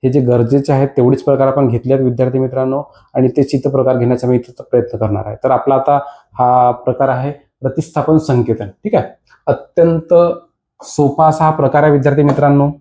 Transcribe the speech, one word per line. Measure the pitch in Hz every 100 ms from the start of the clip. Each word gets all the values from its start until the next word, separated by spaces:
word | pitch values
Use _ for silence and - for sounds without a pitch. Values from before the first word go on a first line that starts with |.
हे | 131
जे | 139
गरजेचे | 123 123 117 139 139
आहेत | 135 139
तेवढेच | - 123 135
प्रकार | - 139 135
आपण | 131 131
घेतले | 117 123
आहेत | 135
विद्यार्थी | 127 120 131 131
मित्रांनो, | 131 131 131 135 147 _ _
आणि | 131 131
ते | 135
चित्त | 139 139 143
प्रकार | 135 131 127
घेण्याचा | 120 123 123
मी | 123
इथं | - - -
प्रयत्न | 123 117 104
करणार | 107 101 104
आहे. | 107
तर | 131
आपला | 123 -
आता | 131 135 143 - - _ -
हा | 123 127 123
प्रकार | 123 - 123 135
आहे | 127 139 143 _ _
प्रतिस्थापन | 131 - - 151 143 156
संकेतन. | 156 123 113 110 101
ठीक | - 208
आहे, | 175 - - _ _ -
अत्यंत | 139 - - 170 165 160 170 170 - _ _ _ _
सोपा | - - 143 143 160
असा | 156
हा | 156
प्रकार | 156 139 147
आहे | 151
विद्यार्थी | 143 139 139
मित्रांनो | 147 143 147 143 143 143